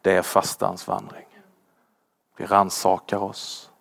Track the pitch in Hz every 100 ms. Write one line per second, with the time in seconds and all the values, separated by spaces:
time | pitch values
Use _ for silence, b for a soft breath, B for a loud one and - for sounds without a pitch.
0 | 95 92 - - - - 101 90 - 95
1 | 104 - - - _ _ _ _ _ _
2 | _ _ _ _ 87 98 98 - 92 92
3 | - 101 101 107 - - - _